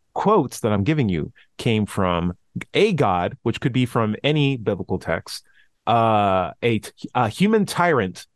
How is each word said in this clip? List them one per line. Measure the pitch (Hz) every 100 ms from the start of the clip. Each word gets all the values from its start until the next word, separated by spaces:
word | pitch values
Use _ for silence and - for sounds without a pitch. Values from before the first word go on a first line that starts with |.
| _
quotes | - 196 214 127 -
that | 113
I'm | 104
giving | 101 156 113
you | 85 - - _ -
came | 123 110 101
from | - 92 85 87 90 _ - -
a | - 214
god, | 165 117 90 90 -
which | 120 -
could | 135
be | 123
from | 123 123 107 107
any | 139 156 139 131
biblical | 113 98 - 92
text, | - 82 - - _ _ _ _ -
uh, | 113 113 107 101 95 87 -
a | 117 107
t-, | - - -
a | 123 117
human | - 202 220 196
tyrant | - 175 139 92 90 -